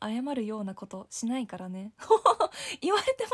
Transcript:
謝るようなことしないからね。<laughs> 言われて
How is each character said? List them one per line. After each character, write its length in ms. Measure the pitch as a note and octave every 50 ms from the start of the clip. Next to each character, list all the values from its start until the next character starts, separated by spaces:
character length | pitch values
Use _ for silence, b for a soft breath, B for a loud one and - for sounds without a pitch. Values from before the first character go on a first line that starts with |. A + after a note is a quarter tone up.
謝 200 | - G#3+ A3 A#3+ B3+ C#4+ C#4+
る 120 | B3+ A3
よ 140 | G#3 A3 G#3+
う 40 | G3+
な 100 | F#3+ F#3+
こ 100 | - G3
と 220 | - - F#3+ - -
し 160 | - - A#3
な 120 | A3+ B3 C4
い 80 | A#3+
か 100 | - -
ら 120 | F#3 F#3 F#3
ね。 240 | F#3 F#3+ G3 A3 -
<laughs> 840 | - - - A4 G#4+ - - - - A4 - - - - - - -
言 120 | - E4+ G4+
わ 60 | G#4
れ 120 | - C5+ C5+
て 120 | C5+ A4+ -